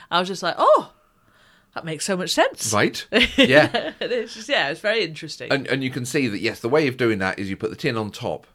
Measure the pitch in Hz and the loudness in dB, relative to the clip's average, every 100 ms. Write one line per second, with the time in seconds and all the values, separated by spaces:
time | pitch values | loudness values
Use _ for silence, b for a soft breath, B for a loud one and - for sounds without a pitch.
0 | B 175 185 196 175 - 508 605 - _ | B -2 -2 -4 -4 2 4 4 2 _
1 | _ _ b b b b b - 165 151 | _ _ b b b b b -12 -8 -6
2 | - 185 185 - 523 - 110 107 - - | -4 -2 0 2 0 0 -2 2 2 -2
3 | - 226 240 - 240 143 139 240 - - | 0 2 4 4 6 8 6 2 -6 -6
4 | 175 240 220 226 220 240 139 165 208 226 | -4 -4 -6 -10 -2 -2 0 -2 -2 -2
5 | 165 151 156 - 123 139 - 135 131 131 | -2 -6 -14 -8 -2 -2 -2 -2 -2 -4
6 | 123 147 123 101 107 - 117 151 143 127 | -2 0 0 0 -4 -4 0 2 2 2
7 | 117 101 95 - 98 98 110 - 147 113 | 0 2 -2 -2 -6 -4 -6 -4 -4 -4
8 | 104 - 107 73 _ | -6 -6 -6 -6 _